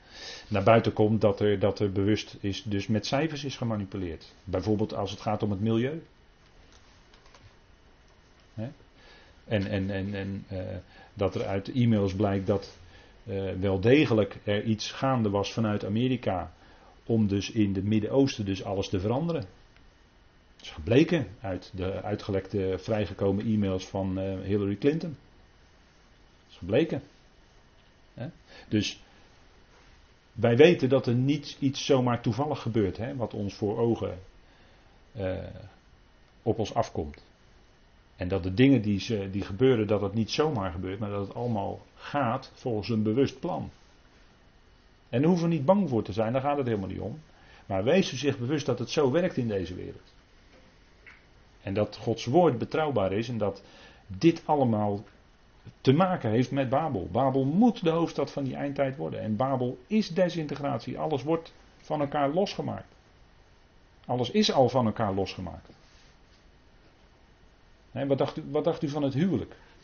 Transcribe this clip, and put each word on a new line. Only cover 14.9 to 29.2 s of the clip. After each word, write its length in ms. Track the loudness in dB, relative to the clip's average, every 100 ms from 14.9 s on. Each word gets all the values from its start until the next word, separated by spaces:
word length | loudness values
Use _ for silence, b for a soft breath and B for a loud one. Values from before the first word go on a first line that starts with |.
gaande 380 | -4 -2 0 0
was 240 | 0 -2
vanuit 320 | -2 -2 -2 -2
Amerika 680 | 0 0 0 -2 -4 -6 B B B B B -2
om 220 | 2 2
dus 240 | 2 -2
in 240 | 0 0 2
het 80 |
Midden-Oosten 600 | 0 0 2 2 2 0 -4
dus 180 | -4
alles 260 | -4 -4 -2
te 100 | -2
veranderen. 420 | -2 -2 -2 -4
Dat 1200 | -6 -16 -20 -20 -20 _ _ _ -20 _ _ -20
is 100 | -18
gebleken 560 | -10 2 4 4 2 -2 -8
uit 300 | -8 -8 -8 -6
de 260 | -6 -4
uitgelekte, 760 | -4 -6 -2 -4 -2 -2 -2 -2
vrijgekomen 680 | -2 -2 -2 0 0 2 0
e-mails 420 | 0 2 -2 -4
van, 320 | -4 -2 -2
eh, 200 | -4 -4
Hillary 360 | -2 0 0 2
Clinton. 420 | 2 0 -4 -10 -16 -20 -20 -20 -20 _ -20 _ _ _ -20 _
Dat 80 | _
is 60 | -14
gebleken. 440 | 0 2 2 -2 -8 _ _ _ -20 -20 _ _ _ _ _
Hè? 140 | -14 -14 -14 B B B
Dus 340 | 0 0 -4 -18 -20